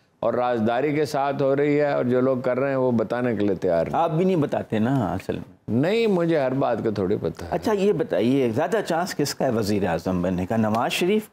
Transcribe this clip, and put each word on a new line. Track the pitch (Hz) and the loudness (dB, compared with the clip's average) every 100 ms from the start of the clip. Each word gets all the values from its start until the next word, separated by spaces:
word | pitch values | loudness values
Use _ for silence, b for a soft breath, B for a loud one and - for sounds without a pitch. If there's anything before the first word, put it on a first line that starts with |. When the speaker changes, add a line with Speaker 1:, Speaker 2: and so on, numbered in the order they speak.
| b - | b -4
Speaker 1:
और | 113 | -2
राजदारी | 120 123 120 110 120 147 | 0 0 0 0 0 0
के | 147 147 | 0 0
साथ | 143 139 | 0 -2
हो | 139 135 | 0 0
रही | 139 147 147 | 2 2 2
है | 147 143 | 2 0
और | |
जो | 127 127 | 2 2
लोग | 131 127 | 2 0
कर | 127 123 | 0 0
रहे | 139 | 0
हैं | 135 | 0
वो | 127 | 2
बताने | 117 104 120 123 104 | 2 0 -2 -2 0
के | |
लिए | 104 92 | 0 0
तैयार | 92 85 82 | 0 2 0
नहीं। | |
Speaker 2:
आप | 143 165 | 0 0
भी | 156 | 2
नहीं | 185 185 | 0 2
बताते | 139 107 - 110 | 0 -2 -2 -2
ना | 113 139 85 | 0 0 0
असल | 92 - | -4 -6
में? | 90 - - - 113 | -8 -8 -14 -4 0
Speaker 1:
नहीं, | 160 226 226 | 2 2 2
मुझे | 180 170 165 | 2 2 2
हर | 131 | 0
बात | 135 131 110 | 0 0 0
का | 113 | -2
थोड़ी | 104 92 110 | 0 0 0
पता | 82 - | -4 -6
है। | 87 | -6
Speaker 2:
अच्छा, | 175 - | -4 -2
ये | 208 196 | 0 2
बताइए, | 175 160 85 117 139 123 | 0 0 0 2 2 2
ज़्यादा | 110 175 208 | 0 0 -2
चांस | - 165 185 | -2 -2 -2
किसका | - 143 - | -4 -4 -2
है | 135 | -2
वज़ीर | 113 101 104 95 | 0 0 0 0
आज़म | 85 95 90 | -2 -2 -2
बनने | 90 90 92 | 0 -2 -2
का, | 113 | 0
नवाज | 107 110 143 | 0 0 0
शरीफ | - 175 214 208 | 0 0 0 0